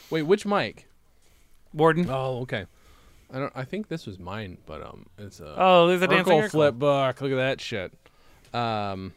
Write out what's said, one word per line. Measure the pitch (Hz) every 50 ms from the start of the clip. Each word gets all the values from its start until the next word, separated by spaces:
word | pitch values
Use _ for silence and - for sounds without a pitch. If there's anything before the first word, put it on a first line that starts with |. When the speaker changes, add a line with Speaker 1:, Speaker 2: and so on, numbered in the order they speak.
| - -
Speaker 1:
Wait, | 156 160 151
which | 151 196 202 -
Mike? | 202 208 190 139 104 - - - _ _ _ _ _ _ _ _ _ _ _ _ _ - _ _ _ -
Speaker 2:
Warden. | 151 156 165 156 165 175 120
Speaker 1:
Oh, | 131 135 131 131 131 120
okay. | 127 127 131 110 90 - _ _ _ _ - _ _ - _ - _ _ 131
I | 131
don't. | 139 - -
I | - 131
think | 127 - 196 214 -
this | 165 165 -
was | - 95 90
mine, | 87 87 95 110 107 92 87 - - -
but, | 78 76 -
um, | - - - - - _ -
it's | 104 98 - -
a | - - 151 -
Speaker 2:
Oh, | 180 190 185 175 170 175
there's | 180 180 180
a | 180
dancing | 190 190 180 185 175
Speaker 1:
Urkel | 156 143
Speaker 2:
Urkel. | 208
Speaker 1:
flip | - 156 151 143 117
book. | 120 139 143 143 139 135 131 127 -
Look | 131 139
at | 135 131
that | 131 131 135 -
shit. | - - 117 101 92 - - _ _ - _ _ _ - - _ _ - -
Um, | 120 120 117 110 107 104 101 98 95 95 92 -